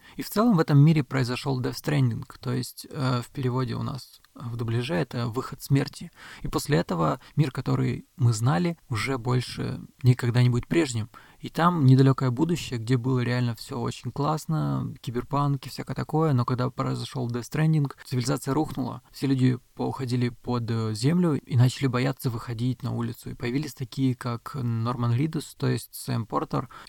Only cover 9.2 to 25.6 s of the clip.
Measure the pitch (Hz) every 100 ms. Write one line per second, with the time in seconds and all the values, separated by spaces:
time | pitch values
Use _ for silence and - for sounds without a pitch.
9.2 | 117 127 - - 120 - - _ 127 123
10.2 | 120 120 123 120 - 170 151 117 104 -
11.2 | - - 127 - 170 175 131 131 135 131
12.2 | 131 120 165 175 - 120 110 127 123 127
13.2 | 120 123 120 113 - 139 120 - 123 -
14.2 | 143 156 - 156 143 135 123 - - 120
15.2 | 123 143 143 139 - - - 131 123 151
16.2 | 160 127 120 123 127 - 131 127 120 131
17.2 | 120 120 117 143 156 156 139 - - 123
18.2 | 120 143 - 139 156 - 117 120 - -
19.2 | 135 135 127 123 _ - 127 123 131 123
20.2 | 120 - - 123 113 117 110 107 131 175
21.2 | 175 139 - 117 127 - 135 120 135 -
22.2 | 135 113 - 117 123 123 117 117 117 117
23.2 | 123 120 120 135 147 - 131 - 131 123
24.2 | 123 117 - 147 120 113 113 123 120 117
25.2 | 160 156 - -